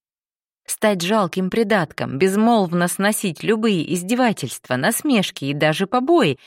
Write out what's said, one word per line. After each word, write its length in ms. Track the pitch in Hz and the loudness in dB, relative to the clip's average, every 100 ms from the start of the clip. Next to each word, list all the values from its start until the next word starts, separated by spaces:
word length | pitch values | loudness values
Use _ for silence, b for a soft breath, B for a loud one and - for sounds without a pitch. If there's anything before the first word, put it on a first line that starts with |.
| _ _ _ _ _ _ - | _ _ _ _ _ _ -14
Стать 360 | - 214 190 | -2 0 0
жалким 480 | 175 220 175 190 185 | 0 0 0 -2 -2
придатком, 680 | 220 208 208 156 - 123 127 | 0 0 0 -2 -6 -6 0
безмолвно 720 | 190 196 233 226 180 175 175 | 0 2 4 4 2 0 -2
сносить 520 | - 202 214 196 151 | 0 -2 0 -4 -4
любые 520 | 165 220 226 180 - | -2 0 2 0 -2
издевательства, 840 | 175 180 247 240 165 123 - - 127 | -4 -2 0 0 0 -6 -10 -6 -2
насмешки 680 | 175 226 302 226 175 - 139 | 0 0 0 0 0 -4 -6
и 80 | |
даже 340 | 143 156 156 196 | 0 0 0 0
побои, 500 | 254 269 339 175 120 | 0 2 4 4 0